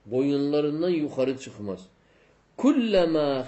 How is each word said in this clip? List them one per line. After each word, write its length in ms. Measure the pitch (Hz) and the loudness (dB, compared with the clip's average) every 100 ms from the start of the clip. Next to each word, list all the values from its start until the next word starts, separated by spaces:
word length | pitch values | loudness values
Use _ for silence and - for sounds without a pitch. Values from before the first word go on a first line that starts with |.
| 104 | -6
Boyunlarından 840 | 123 143 139 143 147 147 151 180 | -2 0 0 0 0 0 0 0
yukarı 480 | 170 147 131 131 131 | 0 -2 -2 -2 -2
çıkmaz. 480 | - - 104 90 - _ _ _ _ _ _ - | -8 -12 -8 -8 -12 _ _ _ _ _ _ 0
كُلَّمَا 840 | 262 311 233 190 170 160 143 135 | 2 2 2 2 2 2 0 -2